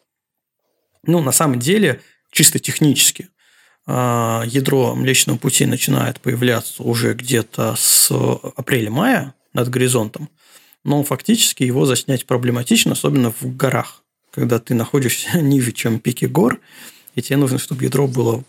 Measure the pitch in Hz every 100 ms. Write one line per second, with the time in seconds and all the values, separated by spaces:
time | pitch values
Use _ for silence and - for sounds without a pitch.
0 | _ _ _ _ _ _ _ _ _ _
1 | - 170 135 - 160 123 120 214 180 123
2 | - _ _ - 156 - - - 151 131
3 | - - 185 _ _ _ _ _ - 131
4 | 123 120 113 113 117 135 135 139 120 123
5 | 127 127 - 123 143 - 135 123 - 135
6 | 120 123 127 120 123 113 - - 117 117
7 | 117 113 123 120 113 - 113 120 - -
8 | - 131 123 127 - - - 131 107 120
9 | 233 233 - - _ - 123 127 127 123
10 | 107 - 151 - _ - _ _ 143 143
11 | 139 131 - 226 - - 127 127 147 123
12 | - 131 - 127 123 120 117 226 - -
13 | 147 143 120 110 131 127 135 120 - -
14 | _ _ _ - 123 117 - 113 113 143
15 | 123 - - 175 143 139 120 - 120 110
16 | - 117 127 131 226 - _ - - -
17 | - - - 139 135 127 - 127 127 131
18 | 139 123 117 117